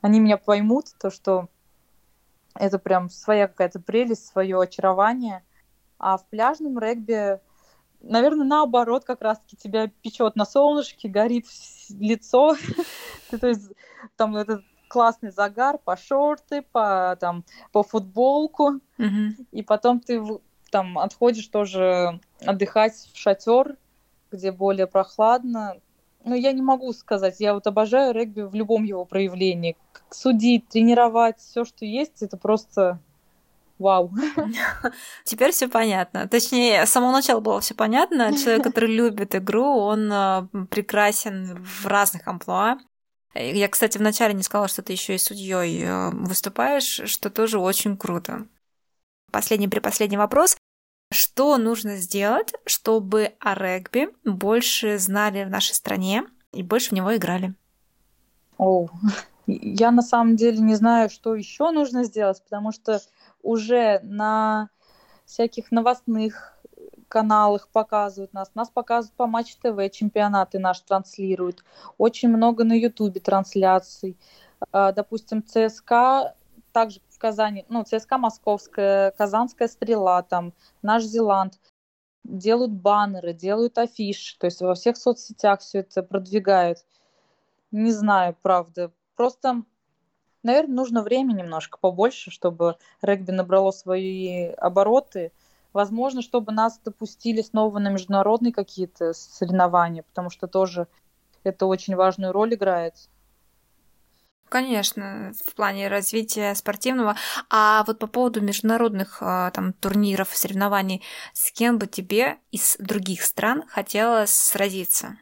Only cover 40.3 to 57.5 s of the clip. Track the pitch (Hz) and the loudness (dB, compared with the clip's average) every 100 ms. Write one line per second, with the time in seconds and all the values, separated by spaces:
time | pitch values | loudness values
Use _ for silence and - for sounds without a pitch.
40.3 | 190 185 202 190 - 202 208 208 214 220 | 0 -4 -10 -6 -6 -2 2 2 0 -6
41.3 | 190 185 180 185 190 196 202 202 175 - | -8 -10 -12 -16 -10 -2 2 2 -2 -8
42.3 | 175 - 185 208 262 _ _ _ _ _ | -10 -4 -2 0 -2 _ _ _ _ _
43.3 | - 120 190 202 - 220 208 214 214 226 | -8 -4 0 0 2 0 2 0 2 0
44.3 | 202 190 208 196 - 190 185 - 185 - | 0 -2 -2 -2 -4 -8 -8 -4 -2 -4
45.3 | 202 190 185 175 165 170 185 180 - 180 | -4 -4 -2 -2 -2 -4 -2 -4 -4 -4
46.3 | 185 196 196 254 285 - - 220 - 214 | -4 -6 -2 0 0 -2 -6 -6 -6 -6
47.3 | - 220 220 185 190 214 196 - 175 170 | -2 -2 0 0 -2 -4 -6 -6 -6 -8
48.3 | - 214 _ _ _ _ _ _ _ _ | -12 -14 _ _ _ _ _ _ _ _
49.3 | 214 202 220 202 208 - - 208 202 208 | -4 0 0 0 -2 -2 -2 -2 0 2
50.3 | 269 349 - _ _ _ _ _ - - | 4 2 2 _ _ _ _ _ -4 -4
51.3 | - 277 277 226 226 208 202 180 202 202 | 0 2 4 2 -2 -6 -8 -6 -2 0
52.3 | 262 440 - - - - 220 190 214 208 | 0 -2 -8 -6 -4 0 0 2 0 0
53.3 | _ 214 196 190 185 185 240 330 _ 240 | _ -4 -2 -2 -4 -4 -2 -2 _ -6
54.3 | 185 202 226 240 - 214 208 190 196 208 | -2 0 0 0 -2 -2 -2 -2 0 -2
55.3 | 196 196 185 - - - 196 185 208 - | -2 -6 -4 -2 -4 -4 -4 -2 -2 -4
56.3 | _ _ - 180 226 247 190 190 226 175 | _ _ -12 -2 -2 0 -2 0 -2 -2
57.3 | 180 185 | -4 -4